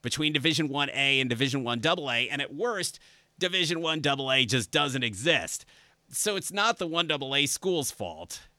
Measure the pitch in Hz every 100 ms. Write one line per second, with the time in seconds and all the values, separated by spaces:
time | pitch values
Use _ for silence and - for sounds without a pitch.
0 | 123 143 151 147 151 151 151 139 139 -
1 | 139 139 127 117 135 139 120 117 156 165
2 | 139 117 127 143 135 143 240 208 165 -
3 | - _ _ - 180 185 165 170 165 151
4 | 143 139 135 131 120 131 101 151 143 131
5 | 120 98 147 147 82 - - - _ _
6 | _ - 214 196 - 202 339 - 175 165
7 | 170 147 135 139 143 - 185 175 131 -
8 | 90 80 87 - -